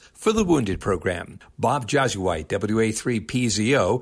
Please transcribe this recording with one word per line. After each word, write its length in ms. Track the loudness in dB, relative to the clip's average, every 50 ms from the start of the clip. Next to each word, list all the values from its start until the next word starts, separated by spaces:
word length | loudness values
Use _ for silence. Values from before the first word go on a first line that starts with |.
| -6 -14 _
for 180 | -2 0 0
the 140 | 2 2 4
Wounded 340 | 4 4 2 2 0 -4 -4
program. 580 | -2 -2 -2 0 0 -4 -4 -4 -8 -12 -16 -20 -20 -20 _ -2
Bob 280 | 0 0 0 0 -2 0
Jesuit, 600 | 0 2 2 2 0 0 0 0 0 -2 -4 -4
W 320 | -4 -4 -2 0 2 2
A 120 | 2 2
three 280 | 0 -2 -2 -2 -2 -2
P 300 | -4 -2 -2 -2 0 0
Z 280 | 0 0 2 2 2 2
O, 240 | 2 2 0 0